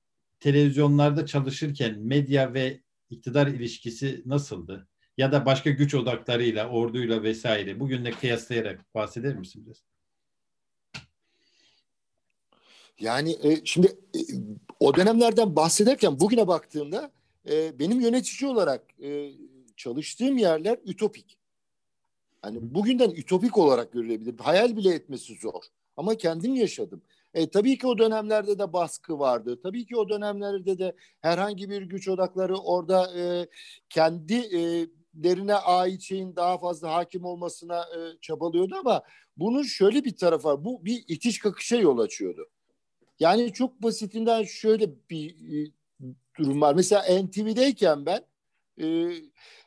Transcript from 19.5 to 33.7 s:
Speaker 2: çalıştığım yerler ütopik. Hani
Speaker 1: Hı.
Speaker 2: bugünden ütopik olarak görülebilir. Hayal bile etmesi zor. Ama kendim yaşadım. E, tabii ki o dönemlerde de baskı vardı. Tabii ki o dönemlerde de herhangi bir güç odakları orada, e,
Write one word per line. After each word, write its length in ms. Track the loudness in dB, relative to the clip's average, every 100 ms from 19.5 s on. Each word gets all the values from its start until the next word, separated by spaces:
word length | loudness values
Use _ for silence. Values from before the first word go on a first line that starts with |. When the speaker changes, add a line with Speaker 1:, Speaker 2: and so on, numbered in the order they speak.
| _ _ _
Speaker 2:
çalıştığım 640 | -8 -8 -8 -4 -2 2
yerler 400 | 2 2 0 -4 -4
ütopik. 520 | -4 -4 -4 _ _ _ _ _ _ _ _ _ _ _ _
Hani 160 | -12 -10
Speaker 1:
Hı. 160 | -6
Speaker 2:
bugünden 360 | -2 0 4 2
ütopik 480 | 2 -2 0 2 4
olarak 340 | 6 6 0
görülebilir. 460 | -6 -4 -4 -6 -6
Hayal 380 | 2 4 4 2
bile 180 | 0
etmesi 400 | 0 -4 -14 -14
zor. 280 | -12 -10 -10 -16 _ _ -8
Ama 180 | -4
kendim 400 | -2 -2 -2 -2
yaşadım. 480 | 0 0 -2 -10 -10 _ _ _
E, 160 | -2 0
tabii 280 | 2 2 2
ki 80 | 0
o 120 | 2
dönemlerde 600 | 2 2 0 0 0 -2
de 140 | -2
baskı 460 | -2 -4 -6 -8 -2
vardı. 420 | 0 0 -2 -8
Tabii 240 | -8 -10 -6
ki 100 | -4
o 120 | -2
dönemlerde 720 | -4 -4 -6 -6 -6 -4 -2
de 180 | -4 -6 _ _
herhangi 500 | -2 0 -2 -6 -10
bir 120 | -10
güç 260 | -8 -10 -6
odakları 480 | -2 -2 -2 -4 -4
orada, 540 | -2 -2 2 2 2 -2
e, 300 | -4 -4 -6 -14 -20